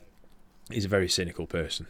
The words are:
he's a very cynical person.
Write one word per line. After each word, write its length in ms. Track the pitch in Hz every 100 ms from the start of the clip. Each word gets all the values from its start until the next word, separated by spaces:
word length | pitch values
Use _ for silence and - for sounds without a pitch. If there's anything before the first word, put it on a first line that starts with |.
| - - - - - - -
he's 140 | 117
a 40 | 98
very 200 | 101 90
cynical 380 | - 87 - 80
person. 400 | 87 78 - -